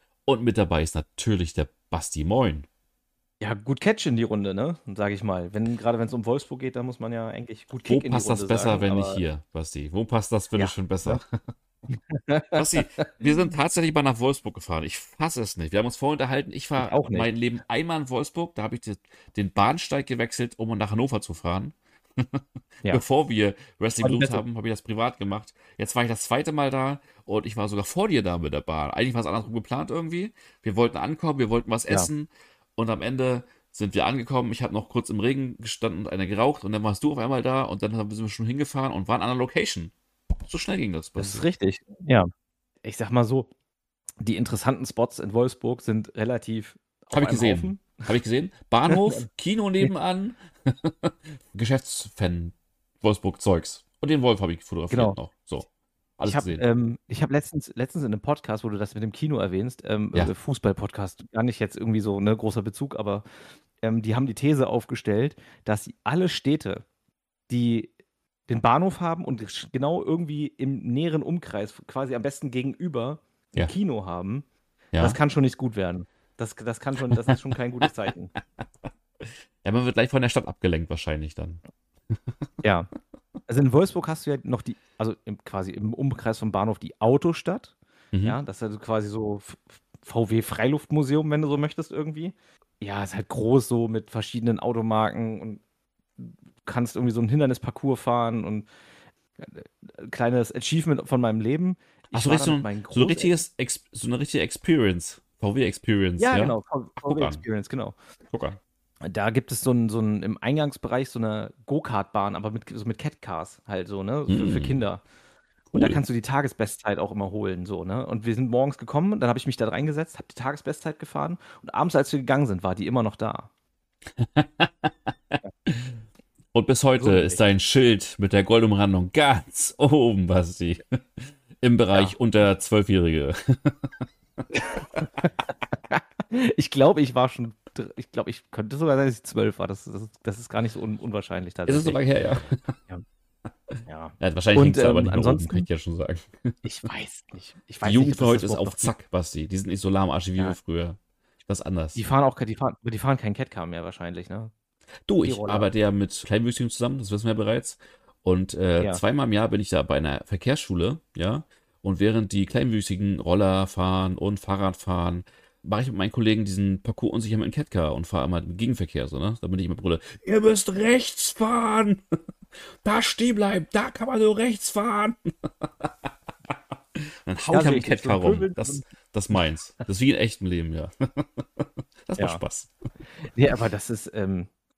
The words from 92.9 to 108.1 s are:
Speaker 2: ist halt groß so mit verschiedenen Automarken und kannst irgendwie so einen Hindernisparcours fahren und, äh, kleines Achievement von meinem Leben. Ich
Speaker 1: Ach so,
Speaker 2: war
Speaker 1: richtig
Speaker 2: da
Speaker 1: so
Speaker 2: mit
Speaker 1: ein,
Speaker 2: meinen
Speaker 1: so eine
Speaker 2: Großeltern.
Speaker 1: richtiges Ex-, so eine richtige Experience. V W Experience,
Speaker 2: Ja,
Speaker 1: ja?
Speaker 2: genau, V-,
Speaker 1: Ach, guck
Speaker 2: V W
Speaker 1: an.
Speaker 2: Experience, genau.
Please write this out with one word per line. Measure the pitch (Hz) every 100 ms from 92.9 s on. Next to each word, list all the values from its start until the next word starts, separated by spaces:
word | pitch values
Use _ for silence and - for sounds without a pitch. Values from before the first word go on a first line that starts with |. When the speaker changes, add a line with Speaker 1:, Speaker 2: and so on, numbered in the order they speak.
| 101
Speaker 2:
ist | 98
halt | 98 101
groß | - 110 131 113
so | 120 113
mit | 110 -
verschiedenen | 113 - 120 117 110
Automarken | 120 113 113 110 110 - 113 110
und | 110 104 _ _ _ _ _ - 120 - - _ -
kannst | 127 120 -
irgendwie | 123
so | 113
einen | 113
Hindernisparcours | 147 139 123 - - 139 123
fahren | - 120 117 117 98
und, | 107 104 - - - - _ _ -
äh, | - - - _ - - -
kleines | - 120 123 113 -
Achievement | - 160 156 139 -
von | 127
meinem | 120 110
Leben. | 107 151 180 185 _ _ _
Ich | 117
Speaker 1:
Ach |
so, | 135
Speaker 2:
war |
Speaker 1:
richtig | 156
Speaker 2:
da | 151
Speaker 1:
so |
Speaker 2:
mit | 147
Speaker 1:
ein, |
Speaker 2:
meinen | 113
Speaker 1:
so | 104
eine | 101
Speaker 2:
Großeltern. | 123 123
Speaker 1:
richtiges | 165 175 170 - -
Ex-, | - - _
so | - 117
eine | 123
richtige | 147 147
Experience. | - - - 160 104 87 - - _ _
V | 101 117
W |
Experience, | 110 - - 104 92 87
Speaker 2:
Ja, | 240 104
Speaker 1:
ja? |
Speaker 2:
genau, | 107 113
V-, | - 143 110 -
Speaker 1:
Ach, |
guck | 143
Speaker 2:
V | 147
W |
Speaker 1:
an. | 147
Speaker 2:
Experience, | 78 113 107 98
genau. | 131 104 - -